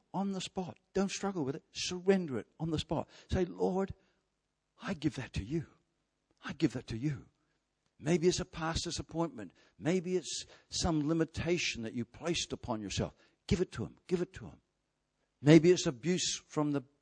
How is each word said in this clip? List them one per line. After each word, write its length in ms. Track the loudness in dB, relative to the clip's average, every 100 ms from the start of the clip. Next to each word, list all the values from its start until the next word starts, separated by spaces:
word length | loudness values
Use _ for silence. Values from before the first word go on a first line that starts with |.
| _
on 180 | -4 -2
the 100 | -4
spot. 360 | -6 -6 -8 -10 _
Don't 180 | 0 0
struggle 320 | 0 -4 -2
with 120 | -2 -4
it. 80 | -8
Surrender 640 | -8 -6 0 4 4 2 -4
it 100 | -6 -6
on 100 | -4
the 100 | -2
spot. 300 | -2 -4 -4 -10 -4
Say, 140 | 0 0
"Lord, 480 | 0 0 0 -4 -8 _ _ _ _ _ _ _ -12
I 120 | -8
give 220 | -2 -4 -4
that 180 | -8
to 100 | -6
you. 220 | -4 -4 -4 _ _ _ _ _ _ _ -12
I 80 |
give 200 | 0 0
that 140 | 0 -8
to 100 | -4
you." 280 | -4 -6 -10 _ _ _ _ _ _ -8
Maybe 280 | 0 2 4
it's 120 | 2
a 60 | -2
past 380 | -6 -4 -4
disappointment. 680 | -4 -6 -6 -2 -2 -4 -14 -16 _ -4
Maybe 360 | 0 0 2 -2
it's 300 | -2 -8 -10 -18 -10
some 380 | -2 0 2 2
limitation 760 | 2 0 -2 -2 0 -2 -4
that 120 | -6
you 120 | -6 -8
placed 480 | -6 -4 -2 -4
upon 260 | -6 -4 -4
yourself. 360 | -4 -4 -4 -6 _ _ 0
Give 120 | 0
it 120 | 0
to 120 | -4
him. 120 | -8 -10 -4
Give 140 | -2
it 120 | -2
to 120 | -8 -16
him. 160 | -18 _ _ _ _ _ _ _ 2
Maybe 300 | 10 10 10
it's 160 | 4 2
abuse 540 | -2 -2 0 0 -4 -6
from 240 | -2 0
the 120 | -2 -6 _